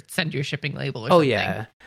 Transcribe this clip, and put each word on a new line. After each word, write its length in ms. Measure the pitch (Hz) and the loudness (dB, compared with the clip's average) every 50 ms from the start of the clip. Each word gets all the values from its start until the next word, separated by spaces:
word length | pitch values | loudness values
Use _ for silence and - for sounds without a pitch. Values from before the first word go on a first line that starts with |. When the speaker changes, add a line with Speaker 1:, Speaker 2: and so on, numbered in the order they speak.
| - - | -6 -6
Speaker 1:
send 260 | - - 170 156 143 | -4 -4 -4 -2 -2
you 60 | 135 | -4
a 40 | 147 | -4
shipping 300 | - - - - 147 135 | -4 -6 -6 -6 -8 -6
label 320 | 135 135 139 127 123 110 | -6 -6 -6 -6 -6 0
or 60 | 123 180 | 4 6
Speaker 2:
Oh, 60 | 170 | 6
Speaker 1:
something. 120 | 156 135 | 6 4
Speaker 2:
yeah. 360 | 113 101 95 95 95 107 110 - _ _ - | 2 0 0 -2 -4 -6 -8 -10 _ _ -20